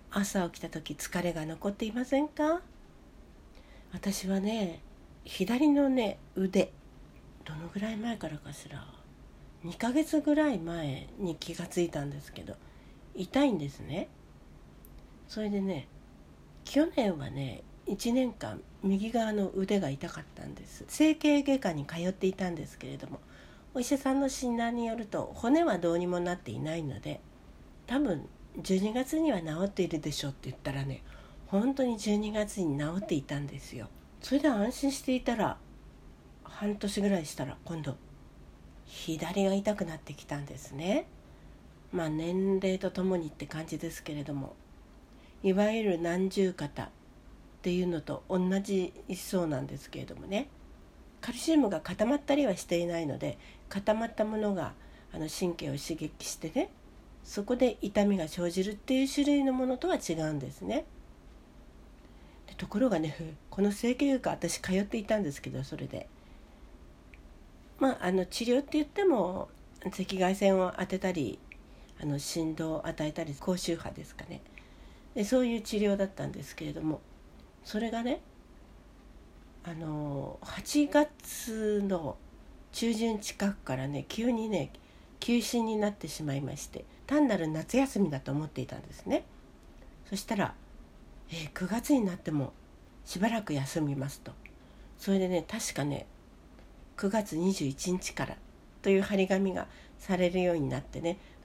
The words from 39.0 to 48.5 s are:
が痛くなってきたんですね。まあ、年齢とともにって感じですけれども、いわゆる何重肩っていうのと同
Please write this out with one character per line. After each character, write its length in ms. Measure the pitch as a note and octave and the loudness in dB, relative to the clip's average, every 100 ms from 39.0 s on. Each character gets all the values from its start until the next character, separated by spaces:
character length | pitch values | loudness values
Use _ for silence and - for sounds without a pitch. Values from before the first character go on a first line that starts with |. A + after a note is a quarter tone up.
| - D#3 E3 F#3+ | -6 -4 -2 2
が 80 | G3 | 4
痛 220 | G3 G3+ | 4 2
く 100 | G#3 | 0
な 120 | E3+ D#3 | -4 -6
っ 20 | |
て 160 | - | -10
き 100 | C#3+ | -14
た 140 | - C#3+ | -8 -8
ん 80 | C#3+ | -6
で 100 | C3 | -12
す 160 | - | -12
ね。 340 | C#3 F3 C4+ F#4+ - - - - - - - - | -6 0 0 -2 -12 -20 -20 -20 -20 -20 -20 -6
ま 120 | F3+ | -2
あ、 40 | D#3+ | 0
年 500 | D#3 E3+ F#3 F#3+ F#3+ | 0 0 0 2 2
齢 200 | F#3+ F#3 | 2 0
と 120 | F#3 | -2
と 140 | F#3 | 0
も 140 | F#3+ F3+ | 0 2
に 80 | D#3 | -2
っ 40 | |
て 140 | - | -8
感 220 | D3 D#3 E3 | -8 -8 -6
じ 120 | D#3 | -6
で 120 | E3+ | -6
す 120 | - | -8
け 120 | - | -8
れ 100 | D3 | -6
ど 80 | C#3+ | -6
も、 240 | C#3+ C3+ - - - - - - - - - | -6 -8 -12 -20 -20 -20 -20 -20 -20 -20 0
い 100 | F#3+ | 2
わ 180 | F#3+ G#3 | 4 4
ゆ 120 | A3+ | 4
る 140 | G#3 E3+ | 2 2
何 300 | E3+ F3 F#3+ | 2 2 2
重 240 | G3 F#3+ | 2 2
肩 300 | F#3 C#3+ - | 0 -6 -6
っ 40 | - - - - - - - - | -10 -12 -20 -20 -20 -20 -20 -6
て 100 | F#3 | 0
い 120 | F3+ | 2
う 40 | F3+ | 2
の 140 | E3+ | 0
と 220 | D3 C#3 - | -4 -8 -2
同 80 | F#3 F#3 | 2 2